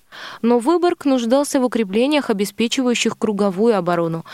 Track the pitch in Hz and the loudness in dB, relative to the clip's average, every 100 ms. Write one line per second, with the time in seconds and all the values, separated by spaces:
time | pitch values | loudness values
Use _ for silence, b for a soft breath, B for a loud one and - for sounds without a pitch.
0 | _ B B B 226 240 233 339 349 349 | _ B B B 0 2 2 2 2 0
1 | 285 262 233 269 285 277 247 226 202 196 | 0 0 2 0 2 0 0 -2 -2 0
2 | 262 302 247 202 202 - 226 - 247 233 | 2 0 0 -2 -2 -2 -2 0 0 0
3 | 226 - 220 202 202 180 226 208 175 175 | -2 -2 -2 0 0 2 2 2 0 0
4 | 170 165 B | -2 -4 B